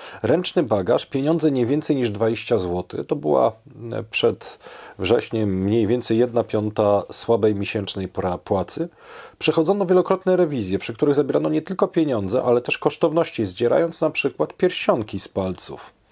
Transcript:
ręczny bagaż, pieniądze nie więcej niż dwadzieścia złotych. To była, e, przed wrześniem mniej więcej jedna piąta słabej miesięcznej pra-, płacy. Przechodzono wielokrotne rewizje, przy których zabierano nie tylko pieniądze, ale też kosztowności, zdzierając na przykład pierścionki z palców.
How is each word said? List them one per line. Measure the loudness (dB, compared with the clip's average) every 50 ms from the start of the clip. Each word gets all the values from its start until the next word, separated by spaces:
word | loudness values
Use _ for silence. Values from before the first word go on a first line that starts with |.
| -18 -18 -10 -4 0
ręczny | 0 2 2 0 0 0 -2 0
bagaż, | 2 0 0 2 2 0 0 0
pieniądze | -2 -4 -2 0 0 0 2 2 2
nie | 2 2 2
więcej | 2 0 0 0 0 0
niż | 0 0 -2
dwadzieścia | 0 0 0 0 0 -2 -2 0 0 0
złotych. | 0 0 -2 -4 -4 -4 -8 -8 -6 -4
To | -4
była, | -4 0 2 2 4 4 2 0 -4 _ -20 -18 -14 -10 -8
e, | -8 -8 -8
przed | -6 -4 0 2 2 0 0 -6 -16 -20 -20 -20 -20 -20 -18 -20 -18 -10 -6
wrześniem | 0 2 2 2 2 0 -2 -2 0 0 0 0 0
mniej | 2 2 2 2 2
więcej | 0 0 0 0 2 2
jedna | 2 2 2 0 -2
piąta | 0 -2 -2 -2 -2 0 2 2 4 4 2 0 -2
słabej | -8 -8 0 0 2 4 4 2 2
miesięcznej | 0 -2 -4 -4 -4 -6 -6 -6 -6 -8 -6
pra-, | -6 -4 -4 -4 -4 -4
płacy. | -2 -2 0 0 0 -2 -4 -6 -6 -8 -8 _ -20 -20 -20 -20 -20 -20 -12 _
Przechodzono | 0 2 2 2 2 2 2 0 2
wielokrotne | 2 4 2 4 2 0 0 2 2 2
rewizje, | 2 2 2 0 -2 -2 -2 -2 -2
przy | -4 -6 -4
których | 0 0 2 4
zabierano | 2 2 2 2 0 0 0
nie | 0 -2
tylko | -2 -4 -2 0 0 0
pieniądze, | 2 0 0 2 0 0 -2 0 -2 0 2
ale | 2 2 2
też | 2 -2 -4 -2
kosztowności, | 0 -2 0 2 0 2 2 2 0 0 -2 -4 -4
zdzierając | -4 -2 -2 0 2 4 4 2 0 0 -2
na | -2 -2
przykład | -2 -2 -2 -2 -2 -2 -4 -4 0
pierścionki | 0 0 0 0 0 0 0 0 0 -2 -4 -6 -8
z | -8 -6
palców. | -4 -4 -2 -2 -4 -6 -10 -12 -14 -14 -16 -20 -20 _ _ _